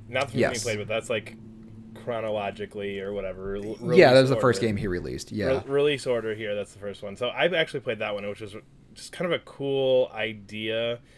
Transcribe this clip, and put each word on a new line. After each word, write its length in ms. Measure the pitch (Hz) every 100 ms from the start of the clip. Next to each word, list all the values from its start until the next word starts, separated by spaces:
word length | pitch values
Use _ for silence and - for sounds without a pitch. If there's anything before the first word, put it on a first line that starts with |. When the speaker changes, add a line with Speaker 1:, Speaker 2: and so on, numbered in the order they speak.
| 107
Speaker 1:
Not 120 | 127
the 100 | 135
first 40 | 131
Speaker 2:
Yes. 140 | -
Speaker 1:
one 60 | 120
you 60 |
played, 260 | 117 107 104
but 60 |
that's, 160 | 113 -
like, 260 | 110 - - - - - - - -
chronologically 960 | 123 113 110 107 101 95 101 104 101 98
or 140 | 95
whatever, 400 | 101 95 92 98
re-, 440 | 101 104 - 170 165
Speaker 2:
Yeah, 160 | 143
that 80 | 131
was 80 | 131
Speaker 1:
release 0 |
Speaker 2:
the 120 | 113
first 160 | 123 110
Speaker 1:
order. 100 | 113
Speaker 2:
game 100 | 101
he 100 | 101
released, 440 | 87 71 65 -
yeah. 140 | 107 131
Speaker 1:
Re-, 160 | 135 131
release 400 | 143 147 135 131
order 300 | 120 110 107
here, 180 | 107
that's 200 | 104 98
the 60 | 98
first 220 | 101 95
one. 140 | 101 98
So 140 | 123
I've 240 | 123 165
actually 260 | 175 160 139
played 200 | 127 107
that 140 | 107
one, 140 | 104 101
which 140 | 101
was 120 | 107 107 - - -
just 200 | - -
kind 180 | - 175
of 80 | 139
a 40 | -
cool 680 | - 139 135 131 127 127
idea. 840 | 110 110 107 98 107 110 113 117 117 -